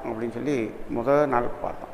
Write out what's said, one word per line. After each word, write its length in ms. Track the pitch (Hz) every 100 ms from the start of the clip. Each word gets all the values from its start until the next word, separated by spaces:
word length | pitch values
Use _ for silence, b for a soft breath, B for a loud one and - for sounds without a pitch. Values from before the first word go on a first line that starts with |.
அப்படின்னு 280 | 117 113 117
சொல்லி 400 | 117 127 139 107 - -
முதல் 400 | 117 117 143 147
நாள் 220 | 123 120 -
பார்த்தோம். 260 | - - -